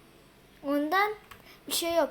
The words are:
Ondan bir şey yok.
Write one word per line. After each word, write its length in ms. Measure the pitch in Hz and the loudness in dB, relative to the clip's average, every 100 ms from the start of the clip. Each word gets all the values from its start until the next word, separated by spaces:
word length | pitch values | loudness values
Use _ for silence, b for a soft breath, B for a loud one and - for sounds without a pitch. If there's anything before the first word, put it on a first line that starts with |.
| - - - - - - | -20 -20 -20 -20 -20 -10
Ondan 480 | 277 285 302 381 415 427 - - B B - | -2 -2 0 2 0 -2 -14 -20 B B -6
bir 60 | |
şey 220 | - 339 339 | -4 0 0
yok. 140 | 285 | 0